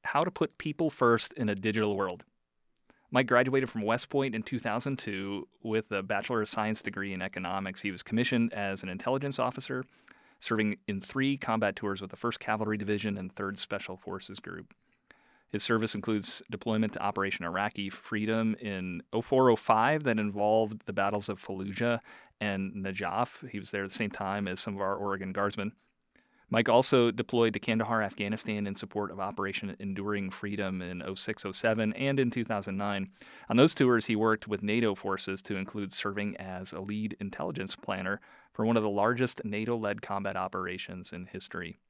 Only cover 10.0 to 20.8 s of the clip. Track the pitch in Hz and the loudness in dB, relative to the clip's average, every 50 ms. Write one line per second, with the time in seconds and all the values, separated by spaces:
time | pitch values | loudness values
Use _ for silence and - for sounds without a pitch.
10 | _ - - _ _ _ _ _ - - 117 107 110 107 101 - _ - 104 95 | _ -20 -20 _ _ _ _ _ -2 0 2 2 2 2 0 -2 _ -6 -6 -6
11 | 92 - - 135 135 139 139 139 - - 113 110 107 101 98 - - 104 98 95 | -6 -4 -2 0 2 2 0 0 0 -2 0 2 2 0 0 -2 -4 -4 -4 -4
12 | 98 95 - - - 120 113 - - - 110 107 110 107 107 104 104 98 107 104 | -6 -12 -10 -4 -2 -2 -2 -2 -2 -2 -2 0 0 -2 -2 -2 0 0 0 0
13 | 104 107 101 101 92 92 - - 101 98 101 98 - - 101 98 - - 92 92 | 0 -2 -4 -4 -6 -10 -8 -6 -6 -4 -4 -6 -6 -6 -6 -6 -6 -8 -12 -12
14 | - - 95 95 - - 98 - - 85 87 85 - _ - _ _ _ _ _ | -10 -10 -10 -8 -10 -10 -14 -12 -12 -12 -12 -12 -12 _ -20 _ _ _ _ _
15 | _ _ - _ _ _ _ _ _ _ - 104 - - 117 113 110 110 - 104 | _ _ -20 _ _ _ _ _ _ _ -4 -2 2 4 4 4 4 2 -2 -2
16 | 95 - 110 104 95 - - - - _ - - - 117 110 107 110 107 - - | 0 0 0 0 0 -2 -4 -6 -8 _ -10 -6 -2 0 2 2 2 0 0 -2
17 | - 101 101 98 98 98 95 - 85 85 85 92 101 107 - - 101 95 - - | -2 -2 0 0 0 0 -2 -2 -4 -2 0 0 0 0 -2 -4 -6 -6 -6 -10
18 | - - 113 107 107 107 110 113 113 110 110 - - 107 101 92 92 92 90 85 | -10 -4 -2 0 0 2 2 2 2 0 0 -2 -4 -6 -4 -4 -4 -4 -6 -8
19 | - _ - 110 117 - 139 131 131 127 117 107 - - 117 110 113 131 151 156 | -10 _ -4 -4 0 4 6 8 8 8 8 6 4 4 4 6 6 4 4 2
20 | 151 135 117 110 107 104 98 104 104 107 110 110 113 107 110 107 | 2 2 2 2 0 -2 0 0 2 4 6 4 4 2 -2 -10